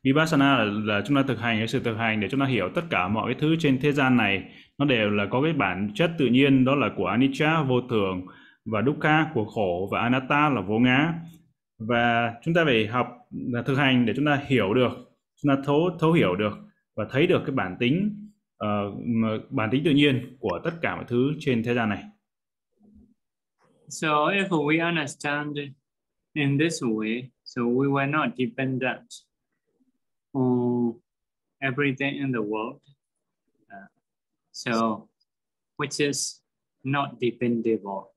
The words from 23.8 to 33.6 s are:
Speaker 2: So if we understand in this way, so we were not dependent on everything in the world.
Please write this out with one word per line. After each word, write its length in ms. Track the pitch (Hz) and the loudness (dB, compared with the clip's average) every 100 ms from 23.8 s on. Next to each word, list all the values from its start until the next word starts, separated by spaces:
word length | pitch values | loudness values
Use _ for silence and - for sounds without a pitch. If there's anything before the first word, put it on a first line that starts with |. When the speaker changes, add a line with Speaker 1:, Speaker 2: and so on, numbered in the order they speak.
| - | -18
Speaker 2:
So 360 | - 165 151 156 | -6 0 2 2
if 200 | 196 190 | 0 0
we 280 | 165 143 160 | 0 2 0
understand 800 | 170 165 135 - 147 147 147 147 143 139 _ _ _ _ _ | 0 -2 -4 -6 -6 -4 -6 -8 -10 -16 _ _ _ _ _
in 240 | 156 143 139 | -2 0 2
this 240 | 165 165 | 0 0
way, 500 | 123 110 107 117 131 _ | -4 -2 -4 -6 -8 _
so 240 | - - 120 | -14 -4 -2
we 220 | 123 139 | 0 0
were 180 | 139 139 | 0 0
not 300 | 156 135 120 | -2 -2 -2
dependent 760 | 123 117 131 131 127 123 _ - _ _ _ _ _ _ _ _ _ _ _ | -4 -2 -4 -2 -4 -6 _ -20 _ _ _ _ _ _ _ _ _ _ _
on 640 | 135 127 123 123 120 120 117 _ _ _ _ _ _ | -2 0 2 0 0 -2 -4 _ _ _ _ _ _
everything 540 | 135 131 143 131 143 143 | -6 -2 -2 0 -4 -4
in 160 | 139 | -4
the 100 | 120 | -2
world. 380 | 104 107 117 143 _ _ _ _ _ _ _ _ | -4 -4 -6 -10 _ _ _ _ _ _ _ _